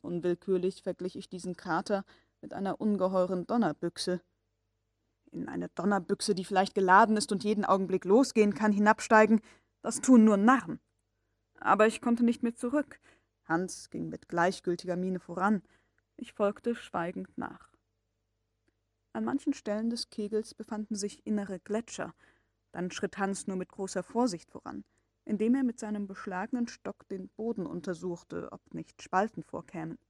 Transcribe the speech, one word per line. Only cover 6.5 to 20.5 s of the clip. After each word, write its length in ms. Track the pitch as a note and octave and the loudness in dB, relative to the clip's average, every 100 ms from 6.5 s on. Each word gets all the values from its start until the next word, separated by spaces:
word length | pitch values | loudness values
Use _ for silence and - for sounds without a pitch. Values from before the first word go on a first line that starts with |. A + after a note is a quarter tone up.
| F#3+ G3 - | 0 0 0
geladen 420 | F#3 F#3+ A3 G#3+ | 6 8 8 4
ist 140 | G3+ | 0
und 120 | G3+ | -2
jeden 220 | G#3 G#3 - | 0 0 2
Augenblick 400 | G3 F#3+ F#3 F3+ | 2 2 -2 6
losgehen 480 | G#3+ C4+ - G#3 | 6 6 4 2
kann, 180 | G3+ G#3+ | 2 0
hinabsteigen, 680 | G3+ G#3 A3 - A3 G#3+ A3 - - _ _ | 4 4 4 6 6 8 4 2 -20 _ _
das 200 | - - | -8 -4
tun 220 | - B3+ | 6 8
nur 140 | A3 G3+ | 10 6
Narren. 420 | G#3+ C4 E3+ - _ _ _ _ _ _ _ _ | 6 4 2 -12 _ _ _ _ _ _ _ _
Aber 280 | - G3 G#3+ | 0 4 4
ich 140 | A3+ | 2
konnte 220 | B3 A#3 | -2 2
nicht 180 | A#3 A#3 | 2 2
mehr 140 | A#3 A#3 | -4 -4
zurück. 440 | A#3+ C#4 C#4+ - _ _ _ _ _ | -2 -2 -2 -10 _ _ _ _ _
Hans 440 | E3 F3+ - - | -2 -2 -8 -12
ging 200 | - E3 | -10 -8
mit 180 | D#3+ - | -10 -6
gleichgültiger 680 | F3 E3+ G3 - F3 F3+ F3 | 0 0 0 -6 -6 -4 -4
Miene 240 | F#3 F#3 | -4 -6
voran. 420 | - E3+ F#3+ G#3 - _ _ _ _ - | -8 -2 0 0 -4 _ _ _ _ -18
Ich 180 | - | -18
folgte 400 | - G3+ G#3 A#3+ A#3 | -2 -2 -2 -6 -6
schweigend 600 | - F#3 E3+ F#3 F#3+ - | -6 -6 -6 -8 -12 -12
nach. 320 | - - - _ _ _ _ _ _ _ _ _ _ _ _ _ _ | -12 -14 -20 _ _ _ _ _ _ _ _ _ _ _ _ _ _
An 140 | A3+ A3 | -6 -2
manchen 280 | C4+ - | -2 -2
Stellen 360 | C#4 - G#3 A3+ | -4 -4 -2 -2
des 200 | A#3 - | -4 -8
Kegels 440 | - G#3 G#3+ A3 | -8 -4 -4 -6